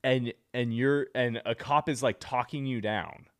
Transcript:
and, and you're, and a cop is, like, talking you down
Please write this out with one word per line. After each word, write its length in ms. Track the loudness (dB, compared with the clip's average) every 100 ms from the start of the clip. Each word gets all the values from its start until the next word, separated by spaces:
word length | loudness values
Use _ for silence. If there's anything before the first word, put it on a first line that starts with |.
and, 280 | 4 2 0 -8 _
and 180 | -2 0
you're, 340 | 2 2 2 0
and 280 | 0 0 0
a 120 | -4 -4
cop 320 | 2 2 2
is, 140 | 0
like, 140 | 0 0
talking 460 | -4 -4 -2 -6 -4
you 140 | -4
down 460 | -2 -2 -6 -12 -20